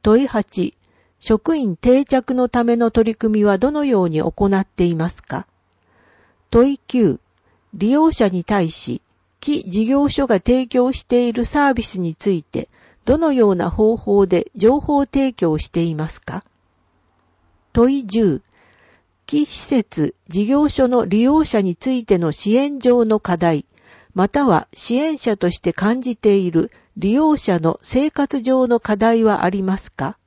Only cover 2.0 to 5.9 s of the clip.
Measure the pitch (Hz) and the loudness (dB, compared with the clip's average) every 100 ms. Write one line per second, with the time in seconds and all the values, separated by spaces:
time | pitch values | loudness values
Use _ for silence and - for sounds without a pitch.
2 | 277 262 - 254 247 240 233 233 233 226 | 2 -2 0 -2 0 0 0 2 2 2
3 | 226 220 226 214 208 196 254 302 285 214 | 0 0 -2 2 2 2 0 0 0 0
4 | 180 156 165 - 196 196 196 - 175 165 | 0 0 -4 -2 0 0 -2 -2 -2 0
5 | 170 - _ - - _ _ _ _ | -4 -8 _ -12 -12 _ _ _ _